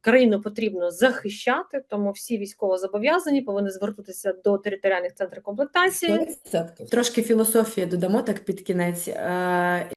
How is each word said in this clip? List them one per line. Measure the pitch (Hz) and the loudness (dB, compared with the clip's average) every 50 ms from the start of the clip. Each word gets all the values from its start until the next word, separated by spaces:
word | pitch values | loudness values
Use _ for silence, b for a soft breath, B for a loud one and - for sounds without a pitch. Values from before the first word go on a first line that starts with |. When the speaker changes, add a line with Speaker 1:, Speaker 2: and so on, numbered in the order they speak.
Speaker 1:
країну | _ 220 233 262 254 233 214 202 | _ 6 6 8 8 8 4 2
потрібно | - 214 208 - 233 214 202 180 175 175 | -2 -4 -4 -2 -2 -2 -2 -2 -2 -2
захищати, | 170 170 233 262 247 - - 208 208 208 - 247 254 302 381 _ - 277 269 _ | 0 4 4 4 4 2 -6 -8 -8 -4 -2 0 0 0 -2 _ -8 -10 -8 _
тому | - 208 208 202 | -4 -2 -2 -2
всі | 196 - - - 240 214 | -4 -6 -6 -6 -4 -4
військовозобов'язані | 202 196 - _ - 196 185 185 185 185 190 208 214 277 320 370 330 320 285 277 254 | -4 -8 -8 _ -2 0 0 0 -2 -4 -4 -2 0 2 0 0 0 0 0 0 0
повинні | 226 196 202 202 196 | -2 -2 -2 -2 -4
звернутися | 190 185 196 208 208 - 196 - 185 - - 202 185 | -4 -6 -6 -6 -6 -8 -14 -16 -16 -6 -4 -6 -6
до | 185 - 208 202 196 | -2 0 0 0 2
територіальних | 196 208 196 196 - 196 190 180 180 180 - | 0 -4 -6 0 0 0 0 2 -2 -6 -6
центрів | _ 196 180 - - - | _ -8 -8 -8 -12 -10
комплектації. | - 202 214 285 285 _ 349 359 381 381 - - 339 311 | -10 -4 -4 -4 0 _ 2 2 2 2 0 0 0 2
Speaker 2:
Сто | 320 320 | 0 0
відсотків. | 320 - - _ - - 170 165 - - _ - - | -2 -6 -16 _ -4 -2 -2 -2 -4 -10 _ -4 0
Трошки | - 233 240 240 - - 220 | 0 0 0 2 0 -2 2
філософії | 226 226 220 220 220 - 233 220 220 - - 185 | 2 4 4 4 4 4 2 2 2 0 -4 -2
додамо | 175 180 175 175 185 202 240 247 | -2 0 0 0 2 2 2 2
так | 226 202 - - | 0 -4 -4 -4
під | - 185 190 | -6 -6 -6
кінець. | - - 185 180 175 175 175 175 - - | -2 -2 0 0 0 0 -2 -4 -6 -8
Е, | - - - 175 180 180 180 180 180 180 175 180 180 175 - - - | -8 -6 -4 -4 -2 -2 0 0 2 2 2 2 2 0 -2 -6 -2